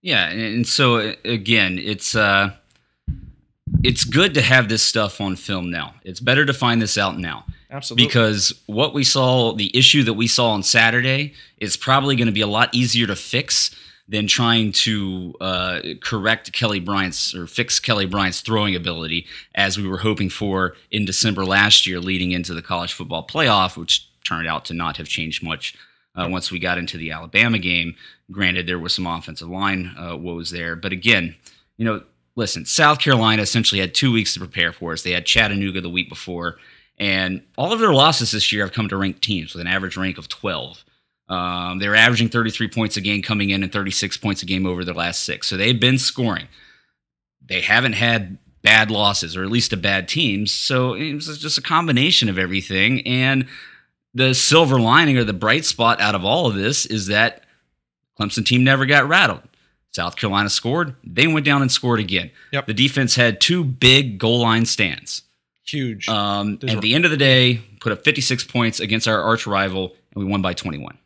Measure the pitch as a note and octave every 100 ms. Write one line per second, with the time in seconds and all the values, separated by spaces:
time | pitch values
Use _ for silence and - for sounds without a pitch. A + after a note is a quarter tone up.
0 | F3+ B2+ E2+ F#2+ A2+ A2+ A2+ - C3 A#2+
1 | G#2+ - - A#2 G2+ A2+ F#2+ F2+ - G#2
2 | - A2 G#2 G2 G2 - _ _ _ _
3 | - - - - _ _ - - A#2+ B2
4 | A#2+ B2 F#3+ D3 A#2 C3 A2 A2 - A2+
5 | G#2 - G2 F#2 - G2 F2+ E2+ D2+ -
6 | F#2+ F2+ A#2+ C3 C#3+ C3 B2 A#2 G#2+ -
7 | G2 E2+ E2+ B1+ - - _ C#3 - A#2
8 | A#2+ B2 A2+ G#2 - - - G#2 D3 D3
9 | C3 C#3 B2+ B2+ A#2 G#2+ G2+ B2 C3 D3
10 | A2+ G#2+ A2+ - A#2+ G#2 F#2+ A#2 A2+ A#2+
11 | B2+ C3+ D3 - - _ G#2 - - C3+
12 | C#3 C3+ A#2 G2+ G#2 G#2 A#2+ B2 B2 A2+
13 | A2+ G2 - B2 D3+ - - - - _
14 | _ G#2+ G#2 - A#2+ A#2 A2 - A2+ G#2+
15 | G2 F#2 F2+ - F#2 F#2 F#2 F2 - -
16 | - A2 G#2 A2 - - A#2 G2+ F2 G2
17 | F#2 E2 - F#2 E2+ - A#2 - - G#2+
18 | G2 G2+ F#2+ E2 - A2 G#2 F#2 F2 E2
19 | D#2+ E2+ - - - - G2 F#2+ F#2+ F#2
20 | G#2+ G2 G2 - G#2 F#2+ F2+ - _ G#2+
21 | G2 F#2+ A2+ G2 F#2+ G2 G#2 - - F2+
22 | F2+ F#2 F2+ F2+ F2 E2 - F2+ F2 -
23 | - E2 - D3+ C#3+ G2+ F#2 - E2+ -
24 | - _ - E2 E2 D2+ - E2 E2 E2
25 | D#2 - D#2+ - D#2+ D#2+ - - - _
26 | _ - F2 F2+ - F#2 F2+ F2 F2 E2+
27 | D#2+ D#2 E2 G2+ A#2 A2+ F2+ F2 E2+ -
28 | - _ _ F#2+ F#2 F#2 E2+ F2+ E2 -
29 | F2+ E2+ D#2+ D#2+ E2 F#2 G2 F#2+ F2+ -
30 | E2+ E2 F2 E2+ E2+ F2 E2+ E2+ G2 F#2
31 | G#2+ G#2+ E2+ - - _ _ _ A2+ G#2+
32 | - _ _ - G#2+ - - - D3+ D3+
33 | D3+ B2+ A2+ A2 G#2 A#2+ A2 G2+ F#2 -
34 | C3+ A2+ G2 - F#2 - E2+ D#2+ E2+ D#2+
35 | F2+ F2 E2+ - A2 G2+ G2 F#2 F2 F2+
36 | F2+ E2 - F2 E2+ - - _ _ _
37 | G2+ F#2+ F#2 F#2 _ - D3+ A3+ A3 C3+
38 | D3 D#3+ A#2+ A2 - G#2 G2 - G#2 G2
39 | G2 - - G2 D#2 F2 E2+ F#2+ F#2+ F#2
40 | F#2+ F2 D#2+ - G#2 D#2+ C2 - _ _
41 | _ _ _ F#2 F2+ F2+ F2 F#2 G2+ G#2+
42 | A#2 A#2 A2+ A#2+ A2+ - A2 - A2 -
43 | F#2+ G2+ F#2 G#2 G2 G2 F#2+ G#2 G2 F#2+
44 | G2 - G#2 G2 F2+ F#2 F#2 F2+ F2+ E2+
45 | E2+ E2+ - - - F#2 G#2+ B2 A#2+ C3
46 | - - A#2 E2+ C2+ _ _ _ _ _
47 | _ _ _ _ _ F2+ - A2 B2+ G2+
48 | A#2 A#2 F#2+ F#2+ _ _ - A2 G#2+ G#2
49 | G#2 G2+ E2 F2+ F#2+ A#2+ A#2+ G2+ G2+ G2
50 | F2+ D3+ D3 G2 G#2+ - - C3 B2+ G2+
51 | D#3 D3 D#3+ D3+ D3+ - - D#3+ E3+ B2
52 | C#3 - A2+ F#2 F#2 F#2+ - F#2+ G#2 B2+
53 | - B2+ C3 C3+ B2+ - - - _ _
54 | _ B2 C3 B2+ - D#3 D#3 C3 A2+ C#3
55 | D#3+ C3 A2 F#2 G#2+ C3+ D#3 - A#2 A#2
56 | G#2 G2+ F#2 C#3+ D3+ G2 G2+ C#3+ - A2
57 | F#2+ G#2 A2+ - _ _ _ _ _ _
58 | _ _ G#2 - G#2+ B2 C3 C3+ C3 C#3+
59 | C3+ F3 D#3+ F#2 - _ _ _ _ -
60 | E2+ - G#2+ G2 G#2 - A#2 D3+ D#3+ B2+
61 | - F2 D#3 D#3 D3 C#3+ C3+ - B2 A#2
62 | G2 F#2 - - - C#3 - A2 C3 C#3+
63 | B2+ - A#2+ G#2 - F3+ D3+ B2+ B2+ C3
64 | C3+ F#2+ A2+ A#2+ A#2 A2+ A2+ - G2 C2+
65 | - - _ _ _ _ - D3+ B2+ G#2
66 | - A2 G#2 G2+ G#2 G2+ C3+ A2 G#2+ C3+
67 | F3 D3+ C#3 B2+ B2 A#2+ - - - G2+
68 | - D3+ B2+ B2+ - B2 A2+ A2 G#2 A2
69 | A2+ A2 E2+ A2+ - G2 G2 F#2+ F#2 -
70 | _ G2 F#2+ G2+ F#2 F2 F#2 C#2+ G1+ -